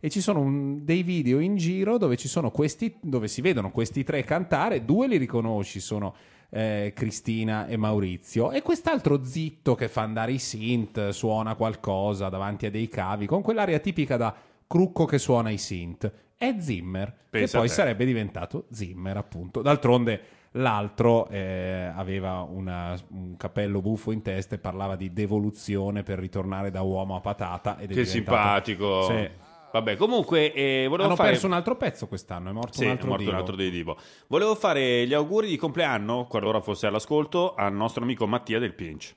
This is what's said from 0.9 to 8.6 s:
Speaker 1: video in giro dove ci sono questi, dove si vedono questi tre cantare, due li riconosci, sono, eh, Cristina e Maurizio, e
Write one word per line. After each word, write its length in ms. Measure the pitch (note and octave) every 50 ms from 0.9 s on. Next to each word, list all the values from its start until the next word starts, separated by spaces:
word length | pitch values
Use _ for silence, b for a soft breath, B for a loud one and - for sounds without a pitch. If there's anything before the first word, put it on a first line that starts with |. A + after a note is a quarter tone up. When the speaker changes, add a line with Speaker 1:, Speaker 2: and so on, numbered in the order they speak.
| E3 F3+
Speaker 1:
video 360 | F3+ F3 F3+ E3+ C#3 B2 B2 C#3+
in 180 | D#3+ F#3 G#3
giro 400 | G3 E3 E3 F3+ F#3+ G3 G#3 A#3 A#3+
dove 180 | G#3 C#3+ B2
ci 120 | B2 - C3+
sono 220 | - E3+ E3 A2
questi, 460 | - - D3 D3+ - - A3+ A3+ - -
dove 280 | - D#3+ C3 B2 G#2+ G#2
si 120 | - -
vedono 300 | B2+ F#3 F3 B2 G2+ F#2+
questi 320 | - - A#2 A2+ - C#3
tre 220 | C3 - - C#3+ B2
cantare, 600 | - D3+ E3+ F#3 F3 E3 C#3 E3 A3+ G#3 C3+ A2+
due 220 | A2+ D#3 G#3+ C4
li 100 | C4+ A#3
riconosci, 640 | D#3+ C3 A2+ - A#2 A2+ A2+ A2 G#2 G2 - - G2
sono, 360 | - - G#2+ G#2 G2+ F#2+ b b b b b b b b
eh, 420 | - G#2 A2 A2 G#2+ G#2 G#2 G#2 G2+
Cristina 720 | - A#2 A2 F#2 - - - A2+ A2+ A2 A2 A2 G#2+ F#2+
e 100 | - A#2
Maurizio, 720 | A2 G#2+ G#2+ G#2+ G#2 G2 F#2 F2+ F2+ - - - A#2 A#2 -
e 120 | C4 C#4